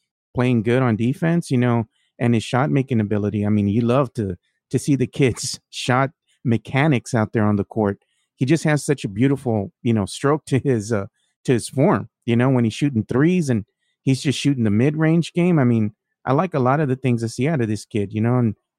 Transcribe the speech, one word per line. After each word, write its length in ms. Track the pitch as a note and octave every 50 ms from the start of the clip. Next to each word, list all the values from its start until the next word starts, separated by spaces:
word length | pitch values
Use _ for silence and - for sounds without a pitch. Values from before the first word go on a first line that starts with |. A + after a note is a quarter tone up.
| _ _ _ _ _ _ -
playing 300 | B2+ B2 B2+ B2+ A#2 G2
good 180 | A#2 A#2+ C3 C3
on 140 | B2 A2
defense, 560 | F#2+ A2+ B2 C3+ - E3 E3 E3+ F3 - - C#3
you 60 | B2
know, 280 | B2 B2 A#2+ A#2 A2 - _ _ _ _ _ -
and 160 | B2 A#2+ A#2+
his 80 | A2+ -
shot-making 560 | - - B2 C3+ D3+ C#3 C#3 B2+ - B2+ A2+
ability. 480 | G#2+ G2+ G#2+ G#2 G2+ G#2 G2+ G#2+ G2+
I 20 | G#2
mean, 200 | G#2+ G#2 G2+ G2+
you 140 | G2+ A#2+ A#2
love 300 | A2+ A#2+ C#3 C#3+ A#2 -
to, 220 | - G#2+ F#2+ F2+ - _ _ _ _ _ _
to 80 | - B2+
see 160 | - - C#3+
the 100 | C3 B2
kid's 540 | - - - D3 B2 G2+ - - - - - _
<laughs> 60 | _
shot 400 | - - - - B2 B2+ C3+ C3+ - _ _ _ _ _ -
mechanics 720 | - A2+ G#2+ - - - C3 C#3+ E3 C#3 A#2 - - -
out 180 | A#2 A2 - -
there 120 | A#2+ G#2+
on 100 | G#2 G#2
the 80 | G2+ G2
court. 400 | - - A2+ G#2+ G2+ G2 - _ _ _ _ _ _ _
He 120 | _ C3+
just 180 | B2 D#3+ D#3 -
has 200 | D#3+ D3+ C#3+ -
such 200 | - D3 - -
a 40 | G#2+
beautiful, 640 | F#2+ G#2 B2+ C#3 C#3 C3 - B2 A2+ G#2+ G2 F#2+ - _ -
you 100 | A#2 A2+
know, 120 | A2 G2
stroke 420 | F2+ - - - C#3 D3+ D3+ -
to 120 | - C#3 B2+
his, 340 | - C#3+ B2+ A2+ G2 A2 A#2
uh, 140 | G2+ G2 - - _ _ _ _ _ _
to 80 | - C3
his 160 | A2+ - -
form, 400 | - C3 C#3 F#3+ F3+ G#2 G#2+ - _ _ _
you 80 | - A#2
know, 160 | A#2 B2 C3+
when 140 | C3+ B2 A#2
he's 100 | A2 -
shooting 300 | - D3+ C#3+ C3+ A2 G#2
threes 440 | - - B2 C#3+ E3+ F#3 F3+ D#3+ C3+
and 180 | B2 G#2+ G2+ - _ _ _ _ _ _ _
he's 180 | C#3 C3+ C3
just 160 | - D3+ A#2+
shooting 280 | - - C#3+ C#3+ B2+ A2+
the 60 | G#2+
mid-range 600 | G2+ G#2+ B2 D3 D3 D#3 D#3+ D#3 D#3+ E3+ D#3 - -
game. 280 | F3 E3+ F3+ F3 D#3
I 40 | B2+
mean, 300 | A#2+ A#2 A2+ G#2+ G#2 - _ _ _ _ _ _
I 80 | - C3
like 220 | D3 F#3 F3+ -
a 40 | D3
lot 220 | B2 B2 C3+ D3+
of 80 | D#3+ C3
the 80 | C3
things 260 | C3 - C3 A#2+ A2+ A2+
I 60 | A2+
see 180 | - - B2
out 140 | D3+ E3+ B2+
of 80 | A#2 G#2
this 160 | A2 G#2 -
kid, 280 | - - G#2+ G2+ F#2 -
you 80 | G#2+
know, 160 | A2 A#2 B2
and 200 | B2+ A#2+ A2 G2 - _ _ _